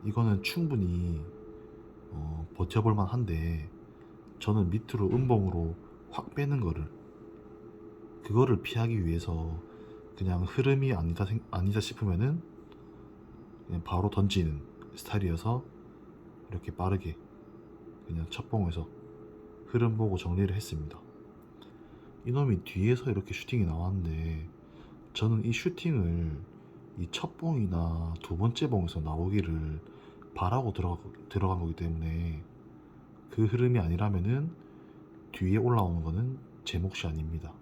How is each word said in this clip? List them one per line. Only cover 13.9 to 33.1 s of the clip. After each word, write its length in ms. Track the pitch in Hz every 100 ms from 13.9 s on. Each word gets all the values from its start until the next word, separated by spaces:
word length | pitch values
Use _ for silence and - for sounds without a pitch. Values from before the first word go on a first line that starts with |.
| 90 98
던지는 540 | 101 98 98 80 73 65 - -
스타일이어서 680 | - - 107 92 82 110 123 - - - - - - - - -
이렇게 240 | 90 -
빠르게 420 | - 92 95 82 80 - - - - - - - - -
그냥 200 | 82 80
첫 180 | - -
봉에서 400 | 110 87 82 80 - - - - - - - -
흐름 300 | 120 117 110
보고 200 | 110 90
정리를 380 | 85 90 98
했습니다. 440 | 95 - 78 76 - - - - - - - - - - - - -
이놈이 380 | 120 131 139 90
뒤에서 460 | - 92 104 123 131
이렇게 240 | 98 -
슈팅이 300 | - - 123
나왔는데 840 | 87 80 87 95 82 80 82 80 80 - - - - - -
저는 320 | - 110 110
이 80 | 110
슈팅을 1040 | 117 180 175 170 135 85 85 82 73 - - - - - -
이 100 | 87
첫 260 | - - -
봉이나 800 | 165 143 98 85 85 82 82 82
두 160 | - 85
번째 320 | 113 117 147
봉에서 300 | 110 85 82
나오기를 840 | 78 80 90 101 82 80 78 78 - - - - -
바라고 380 | - 92 123 120
들어가-, 300 | - 87 87 - - -
들어간 300 | 98 95 92
거기 180 | 85 80
때문에 640 | 85 82 80 82 85 76 - - - - - - -